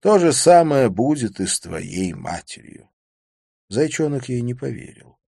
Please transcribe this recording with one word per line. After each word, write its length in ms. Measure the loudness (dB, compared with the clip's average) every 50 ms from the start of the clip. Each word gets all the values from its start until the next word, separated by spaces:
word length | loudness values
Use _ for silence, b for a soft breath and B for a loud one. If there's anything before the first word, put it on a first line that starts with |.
То 180 | _ 4 4 4
же 140 | 4 4 2
самое 560 | 4 4 6 6 6 6 4 2 2 2 2
будет 500 | 0 0 0 0 0 -2 -4 -6 -4 -6
и 80 | -6
с 120 | -4 -4 -6
твоей 540 | -8 -10 -10 -10 -10 -8 -6 -4 -4 -4 -6
матерью». 760 | -8 -10 -10 -10 -10 -12 -16 -20 -20 -20 -20 -20 -20 -20 _ _ _ _ _ _ _ _ _ _ _ _ _ _ _ _ _
Зайчонок 600 | -2 0 0 0 0 -2 -2 -2 -2 -6 -6 -4
ей 120 | -6 -4
не 120 | -4 -6 -6
поверил. 640 | -6 -8 -10 -10 -10 -14 -18 -20 -20 -20 -20 _ _ _